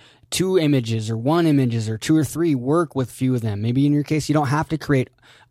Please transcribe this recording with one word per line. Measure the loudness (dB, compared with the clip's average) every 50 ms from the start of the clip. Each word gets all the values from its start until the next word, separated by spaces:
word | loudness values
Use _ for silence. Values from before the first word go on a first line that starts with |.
| _ _ _ _ _ -8
two | -4 -2 0 2 2
images | 2 2 2 2 2 0 0 -2 -4 -2 -4
or | -4
one | -4 -2 0 0 2 2
images | 4 4 4 2 2 0 -2 -2
or | -4 -4 -4
two | 0 2 2
or | 2 2
three | 0 -2 -2 0 0 0
work | 0 0 0 0 0 0 -2 -2
with | -4 -4 -4
few | -4 -4 -2 0 0
of | 0
them. | -2 -4 -4 -2
Maybe | -2 -2 0 2 2
in | 2 2
your | 0 0
case, | -2 -2 -2 0
you | 0 0
don't | 0 0
have | 0 0 -2 -2 -2
to | -4
create, | -6 -2 0 0 0 0 -2 _ _ _ -20 -20 -20 _ -8